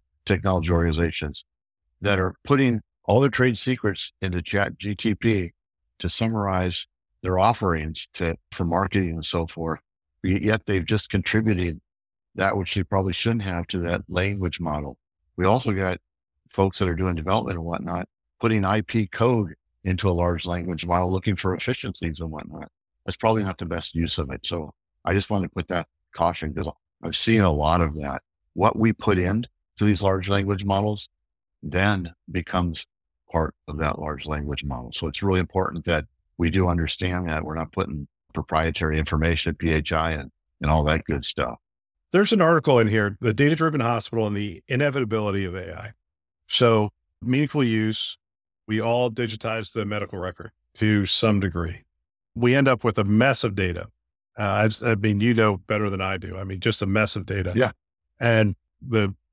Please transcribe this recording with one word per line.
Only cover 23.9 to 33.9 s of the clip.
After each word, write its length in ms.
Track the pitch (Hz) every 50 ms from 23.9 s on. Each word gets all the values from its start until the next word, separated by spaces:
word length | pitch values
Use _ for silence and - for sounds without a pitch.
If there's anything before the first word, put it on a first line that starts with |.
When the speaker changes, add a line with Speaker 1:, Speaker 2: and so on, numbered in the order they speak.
| -
Speaker 1:
use 240 | 82 82 82 - -
of 120 | 78 65 65
it. 120 | - -
So 280 | - - 85 76 78 - _ _ _ _ _ -
I 100 | - 92
just 160 | 101 98 -
wanted 160 | 107 98 90
to 80 | 82 -
put 140 | 92 85 -
that 180 | 92 87 82 - _ _ _ _ -
caution, 400 | - 82 85 85 - 80 78 -
'cause 160 | 85 - 76 - _ _ _ _ _ -
I've 100 | 85 78
seen 260 | - - - 113 110
a 120 | 101 90 76
lot 280 | 71 73 78 85 90
of 140 | 85 78 76 78
that. 220 | 71 69 69 - - _ _ _ _ _ -
What 240 | - 92 110 -
we 160 | - 110 113 104
put 240 | - - 110 101
in 300 | 90 90 90 101 113 120 - _ _ _ _ _
to 80 | - 104
these 180 | 104 101 87 98
large 260 | 98 95 98 90 98
language 360 | 101 98 98 98 101 95 101
models 440 | 101 98 98 104 107 107 101 - - _ _ _ _ _ _ _ _ _ _ -
then 520 | 73 71 92 95 104 104 95 87 82 82 _ _ -
becomes 560 | - 90 85 - - 92 90 85 80 - - - _ _ _ _ _ _ _ -
part 240 | - 82 80 76 - _ _ -
of 100 | 73 73
that 220 | 80 73